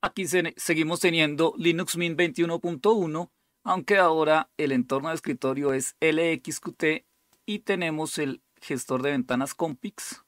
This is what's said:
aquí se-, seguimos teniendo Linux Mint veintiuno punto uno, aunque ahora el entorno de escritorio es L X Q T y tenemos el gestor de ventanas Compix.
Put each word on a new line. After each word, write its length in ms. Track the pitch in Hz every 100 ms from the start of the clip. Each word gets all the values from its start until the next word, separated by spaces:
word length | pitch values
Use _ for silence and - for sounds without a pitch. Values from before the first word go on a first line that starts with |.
aquí 260 | 196 - 180
se-, 260 | 180 165 -
seguimos 440 | - 160 156 170
teniendo 540 | 180 165 156 147 165 208
Linux 400 | 165 170 180 170
Mint 180 | 170 156
veintiuno 440 | 175 147 170 170
punto 340 | 175 160 202
uno, 380 | 226 170 156 175 _ _ _
aunque 340 | - 185 147 196
ahora 520 | 180 160 151 156 - -
el 160 | 151
entorno 380 | 131 123 139 151
de 60 | 160
escritorio 580 | - 127 131 135 143
es 240 | 135 131 -
L 320 | 160 156 170
X 280 | 160 - 151
Q 100 | -
T 340 | - 160 160 _ _ _ _ -
y 140 | 208
tenemos 580 | - 196 170 156 156 -
el 240 | 147 127 _ _
gestor 400 | - 135 - 131
de 100 | 139
ventanas 420 | 143 127 127 139
Compix. 680 | - 165 127 202 - - -